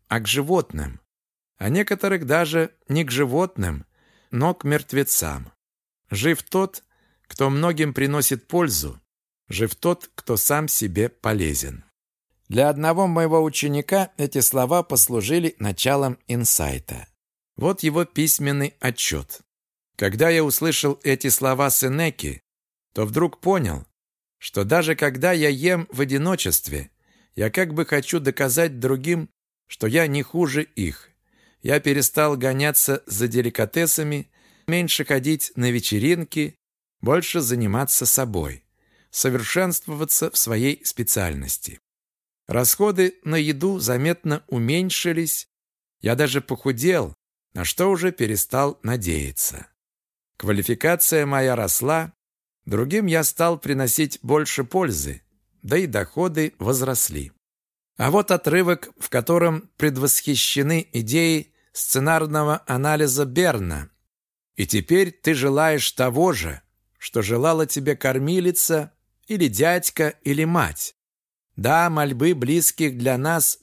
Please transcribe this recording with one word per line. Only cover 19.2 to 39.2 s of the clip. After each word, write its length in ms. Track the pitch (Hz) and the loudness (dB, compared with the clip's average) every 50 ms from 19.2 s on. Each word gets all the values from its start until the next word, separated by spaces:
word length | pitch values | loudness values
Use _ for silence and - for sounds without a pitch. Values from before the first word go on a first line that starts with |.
| 67 - - - _ _ _ _ _ _ _ _ _ _ _ | -6 -10 -16 -20 _ _ _ _ _ _ _ _ _ _ _
Когда 340 | - 101 101 101 110 160 165 | -2 -2 -2 2 2 2 4
я 120 | 165 160 | 4 4
услышал 560 | 156 143 120 - 156 165 147 - - 143 139 - - | 2 2 0 0 0 0 0 2 0 0 -2 0 0
эти 240 | 143 135 - - 131 | 0 0 0 2 0
слова 420 | - - 135 131 131 131 143 135 | 0 2 2 0 2 2 2 2
Сенеки, 720 | - - 135 127 135 156 165 156 - - - 71 69 - _ _ _ _ _ _ _ _ _ _ | 2 2 0 0 0 0 0 -2 -2 -4 -8 -8 -8 -10 _ _ _ _ _ _ _ _ _ _
то 120 | _ 104 107 | _ -4 -4
вдруг 340 | 107 113 156 175 165 - - | -2 0 0 0 0 -2 -2
понял, 460 | - 180 196 180 123 90 73 65 - - _ _ _ _ _ _ _ _ _ _ | 0 0 2 2 0 -2 -4 -6 -10 -16 _ _ _ _ _ _ _ _ _ _
что 260 | - - - 98 101 | -16 -6 -4 -2 0
даже 320 | 107 156 175 160 160 156 | 2 2 2 2 2 0
когда 360 | - 151 143 127 127 165 180 | 0 0 -2 0 0 0 2
я 160 | 180 160 151 147 | 2 2 2 2
ем 380 | 139 127 156 180 185 170 165 - | 2 2 2 2 2 0 -2 -4
в 100 | - 127 | -4 -2
одиночестве, 880 | 139 127 139 139 156 185 185 - - 90 80 - - - 73 71 67 - _ _ _ _ _ _ _ _ _ | -2 0 0 0 0 0 0 0 0 0 -2 -2 -2 -4 -8 -8 -10 -12 _ _ _ _ _ _ _ _ _
я 160 | - 107 107 | -2 -2 0
как 220 | - 185 185 160 | 0 0 -2 0
бы 140 | 151 165 151 | -2 -4 -2
хочу 340 | - 151 143 139 - 170 165 | 0 0 -2 0 -2 -2 0
доказать 600 | 139 135 - - 139 131 120 165 170 160 135 120 | 0 0 0 0 0 0 2 2 2 0 0 -2
другим, 500 | 123 131 135 131 131 165 175 165 156 - _ _ _ _ _ _ _ _ | -2 -2 -2 -2 -2 -2 -2 -2 -4 -8 _ _ _ _ _ _ _ _
что 180 | - - 110 | -6 -4 -2
я 200 | 110 131 165 165 | 2 2 2 2
не 160 | 147 139 143 | 2 0 -2
хуже 400 | 127 - - 170 175 135 131 151 | -4 -2 0 0 0 2 0 -2
их. 480 | 151 - _ 107 95 78 - - - _ _ _ _ _ _ _ _ _ _ _ | -4 -4 _ -4 -4 -4 -4 -8 -14 _ _ _ _ _ _ _ _ _ _ _
Я 160 | - - 143 151 | -2 0 0 2
перестал 560 | - 147 139 143 123 - - 156 151 151 143 | 2 2 2 2 0 2 2 2 2 2 2
гоняться 640 | 123 127 135 131 135 147 151 143 - - 139 135 - - | 0 0 0 0 0 0 2 2 2 2 2 0 -2 -4
за 220 | - 101 104 123 117 | -8 -4 -2 -2 0
деликатесами, 1000 | 113 127 117 117 - - 110 - - 160 170 160 - 160 151 147 147 143 - - _ _ _ _ _ _ _ | 2 0 0 0 0 -2 -2 0 0 0 0 2 0 0 -2 -2 -4 -4 -6 -10 _ _ _ _ _ _ _
меньше 380 | 160 165 180 170 147 - - 123 | -2 -2 -2 0 0 -2 -2 0
ходить 480 | - 143 131 127 151 156 147 - - - | 0 0 0 2 0 0 0 -2 -6 -4
на 160 | 127 123 123 | -2 0 0
вечеринки, 840 | 120 117 - - 107 104 120 156 175 170 160 - - 156 147 151 - _ _ _ _ _ _ _ _ _ | 0 0 0 0 0 0 2 2 0 0 -2 -4 -4 -4 -4 -4 -8 _ _ _ _ _ _ _ _ _
больше 400 | - 117 151 175 170 - - 160 | 0 0 2 2 0 -2 -2 -2
заниматься 640 | 123 113 123 120 110 101 101 127 139 - - - 127 | 0 0 0 0 0 0 0 0 0 0 0 0 2
собой, 580 | - - 139 131 113 98 85 76 67 62 - - _ _ _ _ _ _ _ _ _ | 2 0 0 0 -2 -4 -4 -4 -6 -8 -12 -16 _ _ _ _ _ _ _ _ _
совершенствоваться 1200 | - - | -6 -2